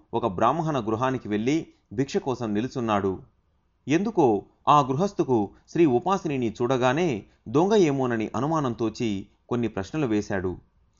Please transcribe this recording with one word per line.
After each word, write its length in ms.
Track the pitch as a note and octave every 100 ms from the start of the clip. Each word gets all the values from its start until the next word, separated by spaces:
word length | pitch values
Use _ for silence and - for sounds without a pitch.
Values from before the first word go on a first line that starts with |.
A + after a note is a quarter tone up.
| -
ఒక 120 | A#2 A2+
బ్రాహ్మణ 520 | F#2 A2+ D#3+ D#3+ D3
గృహానికి 500 | G#2+ A2 C3 C3 G2+
వెళ్ళి 380 | G#2 A#2 D#3 - _ -
భిక్ష 240 | G2+ C#3 G3+
కోసం 380 | C#3+ A#2+ A#2
నిలుచున్నాడు. 800 | G#2 B2+ C3+ A#2 G#2 G2 F#2 - _ _ _ _ _ -
ఎందుకో 560 | D#3 G3+ G#3+ C3+ G#2 - _ -
ఆ 120 | D3
గృహస్థుకు 720 | C3 C#3 G3+ G3+ D3+ A#2+ G2 - _
శ్రీ 180 | D#3+ E3
ఉపాసినిని 680 | A#2+ F3+ F#3+ F3+ C#3 A#2 G#2
చూడగానే 600 | B2 C3 B2+ C3 F3+ G#2+ - _ -
దొంగ 260 | C3 F#3+
ఏమోనని 560 | A3 E3 C#3 C3 A#2 G#2+ G#2
అనుమానం 360 | C#3 D#3+ C3+
తోచి 540 | A2 A#2 F#2+ A#2+ G2 - _ -
కొన్ని 200 | B2 A2+
ప్రశ్నలు 380 | G2 F#2+ D#3 C#3
వేశాడు. 500 | G#2+ G2+ G2+ F#2 F2 _ _ _